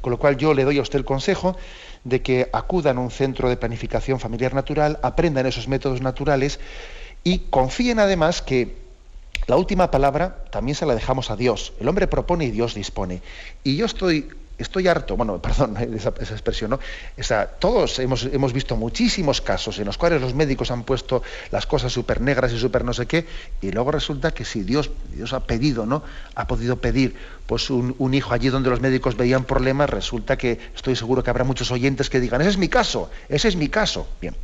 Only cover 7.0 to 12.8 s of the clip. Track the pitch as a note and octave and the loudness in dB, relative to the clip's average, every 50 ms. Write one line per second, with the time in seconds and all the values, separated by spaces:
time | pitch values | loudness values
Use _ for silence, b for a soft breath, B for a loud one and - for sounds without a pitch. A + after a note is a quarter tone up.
7 | B B B B - F3 F#3 F#3 - - - C#4 A#3+ - - - B3 B3 A#3 A3 | B B B B 0 0 0 0 0 2 2 4 4 2 2 0 0 2 4 4
8 | G#3 G3 G3 F3 D#3 D#3+ F3 - - - C3 B2+ A#2 G#2 - - - - - - | 4 4 4 4 4 2 2 0 -2 0 2 2 2 0 -4 -14 -16 -18 -20 -20
9 | - - - - - - - - - - B2 C3+ F#3 - G#3 - C3+ - - C3+ | -20 -18 -18 -18 -18 -12 -6 -6 0 4 4 4 4 2 2 2 2 4 4 4
10 | C#3 C#3 B2+ D3+ E3+ F#3 F3+ - - - - G#2+ G#2+ B2+ D3 - F3 D3+ B2 A2 | 4 4 2 2 -2 -2 -4 -8 -12 -6 -4 -4 -2 -2 -2 0 0 0 0 0
11 | - - C3 C3+ B2 - A2 G#2 B2 B2 A2 - - - - - G#2 C3 F3 G3 | 2 0 0 0 0 -4 -4 0 2 2 2 0 -2 -8 -8 -4 -2 0 2 2
12 | F#3+ - - - B2 - F3 E3+ D#3+ A#2+ G#2+ G#2+ A#2 A#2 - G#2+ | 2 2 2 0 0 0 0 0 0 -2 0 0 -2 -2 -2 -6